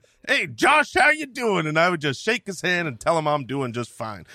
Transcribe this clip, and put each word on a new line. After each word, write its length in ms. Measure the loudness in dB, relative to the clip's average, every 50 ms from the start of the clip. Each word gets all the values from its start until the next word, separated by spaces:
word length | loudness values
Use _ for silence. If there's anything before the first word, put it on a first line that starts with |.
| _ _ _ _ -4 -2
"Hey, 200 | -2 -2 -2 -4
Josh, 460 | -4 0 2 4 4 4 2 2 2
how 160 | 4 4 4
you 140 | 4 2 -2
doing?" 400 | -8 -6 -4 -2 0 0 0 0
And 140 | 0 2 4
I 100 | 4 4
would 120 | 2 0
just 200 | -2 -2 -4 -2
shake 240 | -2 -2 -2 -2 -4
his 160 | -8 -8 -6
hand 280 | -2 -2 0 0 -2 -4
and 100 | -6 -4
tell 180 | 0 0 0 2
him 80 | 2
I'm 200 | 0 0 0 -2
doing 260 | -2 -4 -2 -2 -2
just 180 | -4 -6 -6 -8
fine, 360 | -8 -10 -10 -10 -10 -12 -16 -20 -20